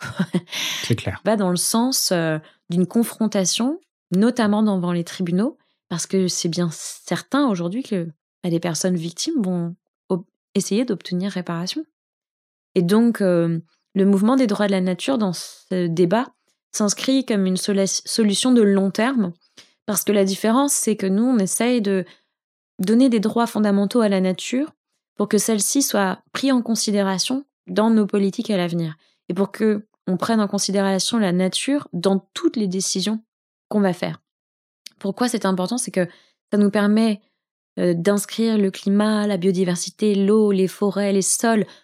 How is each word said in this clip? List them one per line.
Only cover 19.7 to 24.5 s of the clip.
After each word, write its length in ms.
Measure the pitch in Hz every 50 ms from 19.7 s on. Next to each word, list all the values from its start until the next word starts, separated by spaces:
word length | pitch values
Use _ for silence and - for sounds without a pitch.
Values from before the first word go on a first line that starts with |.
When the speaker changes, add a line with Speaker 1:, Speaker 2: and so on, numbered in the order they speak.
| _ _ _
Speaker 1:
parce 180 | - 208 185 -
que 80 | - 202
la 120 | 202 196
différence, 480 | 190 196 - - 214 226 262 285 285 -
c'est 240 | - - 220 208
que 100 | 214 202
nous, 180 | 190 190 202 233
on 140 | 254 262 220
essaye 420 | 190 180 - - 233 240 247 240
de 240 | 202 202 196 190 175 - - _ _ _ _ _ _ _ _ _ _ _ _ -
donner 300 | 185 185 220 233 269 269
des 120 | 233 220
droits 260 | 190 220 220 233 233
fondamentaux 560 | 226 - 214 214 208 202 196 202 196 - 247 220
à 60 | 208
la 120 | 196 190
nature 520 | 185 185 185 - - -